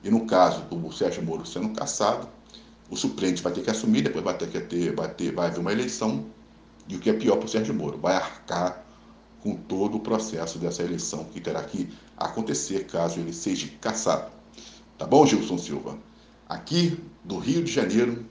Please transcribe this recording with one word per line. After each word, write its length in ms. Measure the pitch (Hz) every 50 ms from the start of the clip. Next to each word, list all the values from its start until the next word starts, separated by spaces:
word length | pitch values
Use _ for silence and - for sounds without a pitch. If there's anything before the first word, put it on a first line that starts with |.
| 85
E 60 | 98
no 160 | 110 117 113
caso 360 | 110 101 90 87 82 82 85 85
do 280 | - 87 85 82 82
Sérgio 320 | - - 101 87 - 90 85
Moro 220 | 82 82 76 -
sendo 240 | - - 87 95 110
cassado, 600 | 110 - - - - - 104 104 117 - - - - - - - - - - - - - - -
o 60 | 90
suplente 460 | - - 113 110 - 98 92 87 85
vai 100 | - 87
ter 100 | 85 -
que 80 | - -
assumir, 320 | 107 - - 113 107 104
depois 220 | - - - - 85
vai 140 | 92 90
ter 100 | - -
que 120 | 85 - 87
ter, 340 | - - 85 85 87 80 -
vai 160 | - 80 80
ter, 240 | - - 90 - -
vai 140 | 90 -
haver 120 | 87 - 87
uma 120 | 85 95
eleição. 540 | 107 113 127 113 - - 113 110 - 143 - - - - - - - - - - - - -
E 80 | - 95
o 40 | -
que 100 | - 110
é 40 | 107
pior 240 | - - 107 -
pro 100 | - -
Sérgio 260 | - - 110 - - -
Moro, 240 | 82 - - -
vai 180 | 73 76 87 95
arcar 720 | 92 - - - - - - 85 87 90 90 - - - - - - - - - - - - - -
com 140 | - 104 92
todo 420 | 87 85 - 95 95 101 104 107
o 20 | 104
processo 600 | - 110 110 107 - - - 82 82 - - 82
dessa 240 | 85 85 - - 87
eleição 400 | 87 87 82 - - 85 80 82
que 160 | - - -
terá 220 | - 85 76 - 73
que 260 | - - - - - - - - - -
acontecer 720 | - - - - 117 110 110 143 135 - - 95 95 -
caso 340 | - - 85 85 85 85 85
ele 140 | 85 82 85
seja 360 | - - 101 92 - - - - -
cassado. 500 | - 113 107 - - 92 76 71 - - - - - - - - - - - - - - -
Tá 80 | - -
bom, 200 | - - 151 147
Gilson 320 | 131 113 92 85 - 92
Silva? 400 | 85 - - 73 69 - - 73 - - - - - - - - - -
Aqui 540 | - - 170 - - 151 175 175 165 - - - - - - -
do 140 | 175 98
Rio 260 | 90 - 120 160 170 -
de 80 | -
Janeiro 540 | - 139 110 90 98 110 120 120 117 113 - -